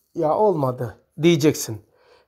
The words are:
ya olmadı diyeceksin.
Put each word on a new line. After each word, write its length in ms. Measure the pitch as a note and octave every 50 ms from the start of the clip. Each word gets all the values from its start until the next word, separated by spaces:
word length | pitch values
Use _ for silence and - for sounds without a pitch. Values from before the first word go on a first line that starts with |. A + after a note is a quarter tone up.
| _ _ -
ya 220 | E3+ D#3 D3+ D3
olmadı 600 | - G#3+ G#3 F3+ D#3 C3+ B2+ A#2+ A2+ B2+ G#2+ - - _ _ _ -
diyeceksin. 600 | D3 F3 E3+ D3 D3 D3+ - - - - A2 G#2 - _ _ _ _ _ _ _ _